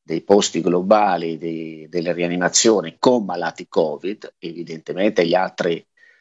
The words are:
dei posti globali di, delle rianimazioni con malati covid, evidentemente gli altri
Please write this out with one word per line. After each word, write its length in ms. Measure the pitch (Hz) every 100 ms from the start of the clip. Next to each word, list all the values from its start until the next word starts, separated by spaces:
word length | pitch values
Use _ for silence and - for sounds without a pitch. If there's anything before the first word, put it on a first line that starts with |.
dei 200 | _ 82
posti 400 | - 101 - 85
globali 760 | 87 90 95 107 104 87 85 80
di, 500 | 85 82 80 80 78
delle 240 | 87 85
rianimazioni 840 | 85 87 87 87 - 117 104 82 -
con 280 | 131 123 98
malati 420 | 87 82 - 87
covid, 680 | - 80 71 90 107 - _
evidentemente 880 | 85 82 80 80 - 82 104 - 85
gli 80 | 90
altri 500 | 92 - 90 80 _ _ _ _